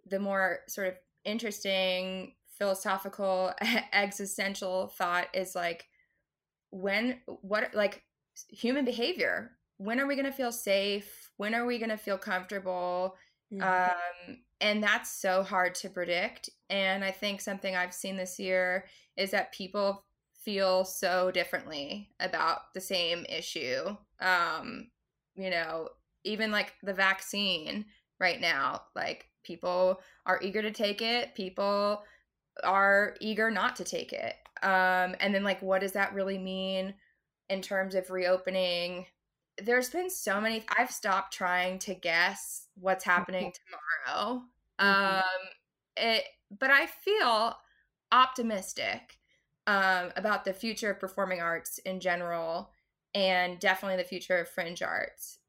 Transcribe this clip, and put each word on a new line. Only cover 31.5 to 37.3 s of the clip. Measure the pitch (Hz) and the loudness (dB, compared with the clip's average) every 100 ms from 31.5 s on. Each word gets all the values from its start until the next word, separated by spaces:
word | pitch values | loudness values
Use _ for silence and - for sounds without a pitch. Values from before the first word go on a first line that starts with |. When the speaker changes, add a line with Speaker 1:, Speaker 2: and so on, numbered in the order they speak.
| - 202 202 202 208 - - _ _ _ - | -2 0 2 2 0 -6 -20 _ _ _ -4
Speaker 1:
are | - 196 196 202 208 - | 2 4 6 6 4 -2
eager | 214 208 226 | -4 0 2
not | 202 233 - | 2 0 -2
to | 175 | -6
take | 175 - | -6 -6
it. | - 113 - - - | -6 -6 -8 -16 -2
Um, | 196 185 185 185 185 185 | 2 4 6 4 2 0
and | 226 | 0
then, | 196 | 2
like, | 202 185 | 2 0
what | 190 190 | 2 2
does | 196 | 2
that | 196 196 | 0 -2
really | 196 190 196 | 0 -2 -2
mean | 190 190 190 190 190 196 _ _ _ | -4 -4 -2 -2 -4 -10 _ _ _